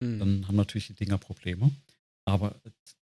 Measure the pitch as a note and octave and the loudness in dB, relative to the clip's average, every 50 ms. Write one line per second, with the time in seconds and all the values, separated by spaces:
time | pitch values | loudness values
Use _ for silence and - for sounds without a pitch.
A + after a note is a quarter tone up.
0 | B2 A#2+ A2+ G#2 G2 G2 G2 G2 F#2+ F#2+ G2+ G#2 G2 - - G#2 - - G2 - | -6 -4 -2 0 2 2 2 2 0 2 2 2 2 2 -2 -6 -8 -8 -8 -6
1 | G2+ G2 G2 F#2+ - - G2+ - - F#2 F2 F#2 A#2+ C#3+ C#3 - - _ _ _ | -2 -2 -2 -2 -2 -6 -14 -10 -8 -6 -2 2 2 2 2 0 -6 _ _ _
2 | _ _ _ _ _ G2 G2 F#2 G2+ G#2 - - - A2+ - _ _ - - _ | _ _ _ _ _ 2 2 2 2 -2 -4 -8 -16 -20 -20 _ _ -20 -20 _